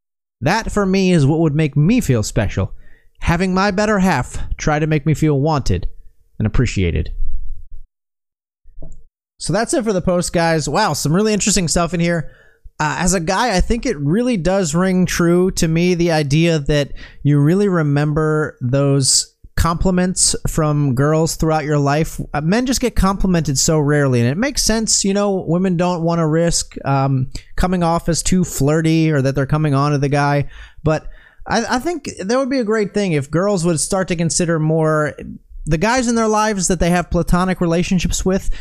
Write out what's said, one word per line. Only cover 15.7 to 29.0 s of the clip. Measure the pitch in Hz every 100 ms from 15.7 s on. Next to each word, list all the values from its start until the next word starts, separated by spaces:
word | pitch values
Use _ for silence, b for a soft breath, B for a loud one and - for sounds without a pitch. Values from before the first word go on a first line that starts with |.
| 160 175 175
the | 170
idea | 156 143 151 170 160
that | 143 147 139 B B B
you | 139 147
really | 143 185 208
remember | 180 147 147 151 151 156 156 151 -
those | 123 139 139 139 131 - - _ - -
compliments | 165 170 190 180 180 180 - - -
from | - 151 147 143 120
girls | 143 156 160 -
throughout | 160 156 147
your | 147
life. | 143 147 160 - -
Uh, | -
men | 156 214 254
just | 247
get | 240 -
complimented | 190 196 190 175 156 135
so | - 156
rarely, | 143 147 143 123
and | 117
it | 151
makes | 269 262
sense. | - 220 220 -
You | 196
know, | 196 202 190 139
women | 170 190 170
don't | 180 180
wanna | 165 170 160
risk, | 160 170 - - - -
um, | 135 139 135 135 B B -
coming | 185 180
off | 165 170 -
as | 160
too | - 185 175
flirty | - 135 160 160 160